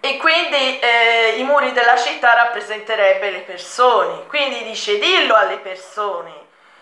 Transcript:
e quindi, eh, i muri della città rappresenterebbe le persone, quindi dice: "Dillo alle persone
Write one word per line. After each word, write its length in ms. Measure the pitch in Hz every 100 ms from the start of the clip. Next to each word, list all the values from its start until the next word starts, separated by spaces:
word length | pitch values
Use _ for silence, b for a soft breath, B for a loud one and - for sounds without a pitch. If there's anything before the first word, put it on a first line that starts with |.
e 160 | 277 269
quindi, 600 | 320 330 339 285 262 254
eh, 560 | 240 233 233 233 226 226
i 60 |
muri 300 | 262 285 262
della 260 | 254 233 247
città 340 | 262 311 247
rappresenterebbe 960 | 233 233 208 208 214 214 220 196 190 202
le 100 | 180
persone, 840 | - 180 - - 254 220 170 - -
quindi 360 | 294 269 240
dice: 340 | 226 214 - 208
"Dillo 360 | 320 370 285
alle 240 | 220 190 196
persone 880 | 196 185 - - 208 175 165 151 143 b b b